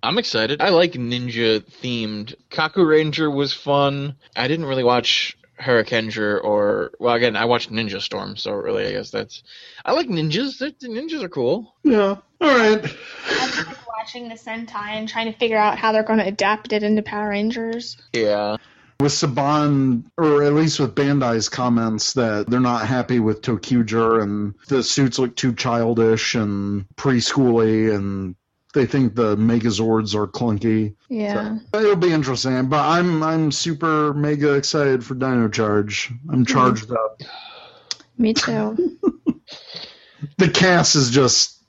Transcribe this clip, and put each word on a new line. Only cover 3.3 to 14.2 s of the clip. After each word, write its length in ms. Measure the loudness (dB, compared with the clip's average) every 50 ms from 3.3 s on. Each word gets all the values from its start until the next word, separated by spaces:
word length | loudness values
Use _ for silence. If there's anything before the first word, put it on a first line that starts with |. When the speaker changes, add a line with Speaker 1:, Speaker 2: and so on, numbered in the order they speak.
| 0 0 -2 -2 -4
Speaker 1:
fun. 640 | -8 -2 0 2 2 2 2 0 -2 -6 -8 -10 _ _ -14 _
I 120 | -4 -2 -2
didn't 180 | -2 -2 -2 -4
really 160 | -2 0 2
watch 520 | 2 2 2 2 0 0 0 -2 -4 -8 _ _ _ _ _
Hurricaneger 800 | -2 2 2 2 2 2 -2 -2 -2 -4 -4 -4 -2 -2 -2 -2
or, 500 | 0 0 0 2 2 2 0 0 -2 -6 -8 -4
well, 160 | -2 0 0
again, 200 | 2 2 0 0
I 100 | 0 0
watched 240 | 2 0 0 -2 -4
Ninja 280 | -6 -6 -4 -4 -6 -8
Storm, 360 | -8 -8 -8 -8 -8 -8 -10 -10
so 140 | -8 -6
really, 340 | -6 -6 -4 -4 -4 -4 -4 -4
I 40 | -6
guess 160 | -6 -8 -8
that's, 320 | -8 -8 -8 -8 -12 -20 _ _ -20 -20 -20 -20 -20 -10 -4
I 80 | -2
like 160 | -2 0 0 -2
ninjas. 520 | -4 -2 -2 -2 -2 -2 -4 -6 -6 -8
The, 140 | -10 -10 -10 _
the 80 | -14 -10
ninjas 340 | -10 -10 -8 -8 -8 -8 -8
are 60 | -8
cool. 460 | -6 -4 -2 0 -2 -2 -4 -12 _ _ _
Speaker 2:
Yeah. 320 | 2 4 4 4 2 0 -4 _ _ _ _
All 180 | 2 4 4 6
right. 220 | 6 6 4 4 2 -6 -10 -10 -16 -18 -18 -14 -8 -4
Speaker 3:
I've 260 | -2 -2 -2 -2 -4 -6 -8
been 100 | -8 -12 -18 -16 -12 -10 -10
watching 320 | -10 -10 -12 -14